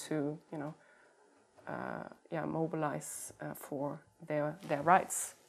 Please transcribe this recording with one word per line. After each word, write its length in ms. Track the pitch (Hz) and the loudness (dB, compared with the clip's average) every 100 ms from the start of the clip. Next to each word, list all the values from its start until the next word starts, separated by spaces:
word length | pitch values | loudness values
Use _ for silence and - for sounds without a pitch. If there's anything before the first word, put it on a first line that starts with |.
| - | -2
to, 280 | 156 143 160 - | 0 0 -4 -8
you 60 | 160 | -8
know, 160 | 147 165 - - - - - - - - - | -8 -10 -18 -20 -20 -20 -20 -20 -20 -16 -8
uh, 360 | - 64 58 - - - | -6 -4 -6 -8 -14 -6
yeah, 140 | 165 | -2
mobilize, 880 | 151 156 165 160 151 151 - - - - | 0 0 0 2 0 0 -6 -10 -10 -10
uh, 140 | 151 | -10
for 460 | 143 - 143 143 151 - _ 165 | -8 -8 -4 -4 -6 -12 _ -2
their, 320 | 151 147 165 - | 0 0 -2 -2
their 140 | 147 | 2
rights. 540 | 151 185 - - - - | 8 8 8 -2 -4 -8